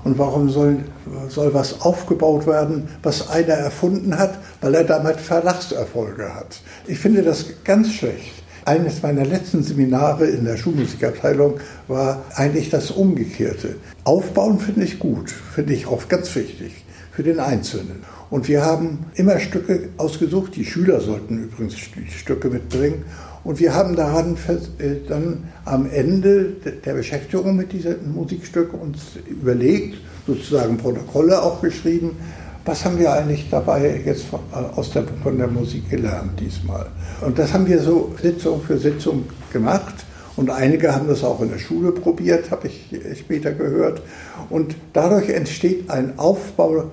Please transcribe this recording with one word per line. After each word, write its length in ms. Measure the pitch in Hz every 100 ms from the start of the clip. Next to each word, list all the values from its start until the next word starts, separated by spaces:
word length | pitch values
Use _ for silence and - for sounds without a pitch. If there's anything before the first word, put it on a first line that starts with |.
Und 140 | 147 131
warum 320 | 139 143 143
sollen, 340 | 139 147 139 - - - 135 135
soll 260 | 147 147
was 260 | 139 - -
aufgebaut 640 | 165 180 - 175 156 147 151
werden, 420 | 151 151 151 - -
was 260 | 156 147 -
einer 240 | 160 165
erfunden 640 | 151 143 - 180 190 190 165
hat, 180 | 190 - - -
weil 140 | 135
er 100 | 156
damit 320 | 151 156 156 156
Verlagserfolge 1200 | - 170 175 175 - - 113 120 107 98 98
hat? 260 | - - - - - -
Ich 100 | 151
finde 240 | 202 208
das 240 | 165 151 - -
ganz 300 | - 202 220
schlecht. 500 | - 123 101 - - - -
Eines 380 | - 160 160 -
meiner 220 | 151 139
letzten 380 | 135 185 - 160
Seminare 640 | - 139 131 127 147 151 156
in 180 | 123
der 120 | 117 113
Schulmusikabteilung 1000 | 185 147 113 - 113 - 147 139 143 143 - - -
war 340 | 131 135 135 -
eigentlich 360 | - 143 156 147
das 200 | 147 -
Umgekehrte. 840 | 190 196 156 113 - - - - - - -
Aufbauen 540 | - 175 185 - 208 202
finde 260 | 202 208
ich 140 | 185 -
gut, 320 | 160 113 -
finde 420 | - - - 147
ich 140 | 131 -
auch 220 | 113 -
ganz 260 | 180 -
wichtig 500 | 127 - - - - - - -
für 100 | -
den 180 | 147 165
Einzelnen. 640 | 135 117 - 104 95 95 - - -
Und 180 | 131 127
wir 160 | 147
haben 420 | 156 160 165 151 -
immer 240 | - 190 185
Stücke 500 | - 190 185 185 - -
ausgesucht, 580 | 156 - 156 180 190 -
die 80 |
Schüler 360 | 107 170 185 135
sollten 440 | 101 104 101 113
übrigens 300 | 113 - 110
die 360 | - - - -
Stücke 380 | - - 131 127
mitbringen. 560 | 123 - 127 147 147 - - - -
Und 140 | - 147
wir 160 | 170
haben 220 | 135 190 170
daran 400 | 147 160 170 170
vers-, 340 | 165 170 - -
äh, 280 | 143 143 -
dann 400 | 151 170 160 - -
am 260 | - 131 135
Ende 540 | 143 139 190 196 196 190 -
de-, 160 | 147 -
der 100 | -
Beschäftigung 640 | 135 - 143 - 190 190 190
mit 160 | 180
diesem 420 | 185 165 170 147
Musikstück 580 | 160 156 180 - 170 170
uns 260 | 165 160 151 - - 90
überlegt, 720 | - 127 120 131 202 - - - - -
sozusagen 500 | 131 - 143 113 113
Protokolle 680 | 123 120 - 143 165 185
auch 180 | 170 170
geschrieben, 560 | 170 - 165 170 170 156 - - - -
was 200 | - 147
haben 140 | 185 175
wir 140 | 165
eigentlich 360 | 143 151 147 -
dabei 500 | 156 - 143 143 147
jetzt 180 | 135 -
von, 160 | - - -
äh, 260 | 131 127 -
aus 140 | 123
der, 120 | 151 110 -
von 140 | 139 131
der 120 | 123
Musik 420 | 120 117 147 -
gelernt 480 | 135 110 95 92 90
diesmal. 480 | - - 87 87 - - - -
Und 180 | 139 123
das 140 | 151
haben 140 | 190 190
wir 140 | 170
so 340 | 147 170 - -
Sitzung 400 | 170 170 165 151
für 160 | - 143
Sitzung 460 | 143 147 170 143 123 - -
gemacht. 420 | 123 110 196 - - - - - -
Und 120 | 127
einige 460 | - 147 156 160
haben 140 | 139 147
das 160 | 131
auch 180 | 123 -
in 80 | 110
der 80 | 104
Schule 320 | - 165 175
probiert, 580 | 180 170 165 175 170 -
habe 180 | - -
ich 200 | - - - - 143
später 340 | - 151 147
gehört. 480 | 147 147 160 160 - - - - - -
Und 280 | 165 156 160 -
dadurch 340 | 156 170 202 -
entsteht 640 | - 143 - 185 185 -
ein 280 | 143 131 -
Aufbau 680 | 156 196 - - 165 160 160